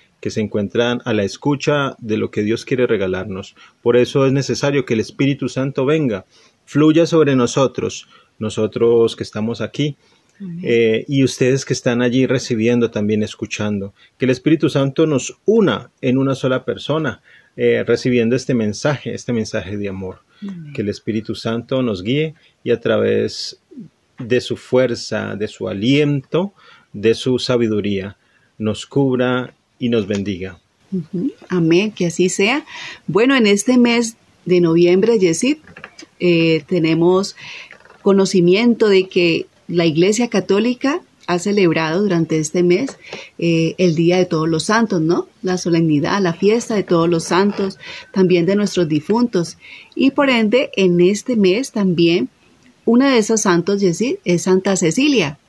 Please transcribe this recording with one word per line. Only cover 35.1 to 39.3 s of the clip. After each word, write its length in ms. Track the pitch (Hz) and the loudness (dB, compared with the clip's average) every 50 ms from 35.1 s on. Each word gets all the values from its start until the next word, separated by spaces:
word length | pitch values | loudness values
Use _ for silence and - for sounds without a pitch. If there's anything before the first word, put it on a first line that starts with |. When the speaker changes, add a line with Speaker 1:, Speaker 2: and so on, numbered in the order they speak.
| 233 214 | 2 4
Speaker 2:
Yesid, 380 | 185 165 165 - - 262 302 - _ - - - - - _ - - _ _ - | 4 2 2 2 0 -2 -2 -4 _ -20 -20 -20 -20 -20 _ -20 -20 _ _ -2
eh, 440 | - 180 170 165 165 165 160 156 151 | 0 2 2 4 4 2 2 0 -2
tenemos 680 | - 185 175 160 160 160 165 170 175 185 185 202 - - - - - - - - - - - _ - - _ | -2 -2 0 0 2 2 2 4 4 4 2 0 -2 -8 -14 -18 -18 -18 -18 -20 -20 -20 -20 _ -20 -12 _
conocimiento 840 | - 202 196 196 190 190 - 185 170 175 185 208 240 240 226 - 226 208 | 0 2 4 4 2 2 2 4 4 4 4 4 4 2 2 4 4 4
de 180 | 196 190 185 | 4 4 2
que 400 | 190 - 185 175 170 | 2 0 0 2 2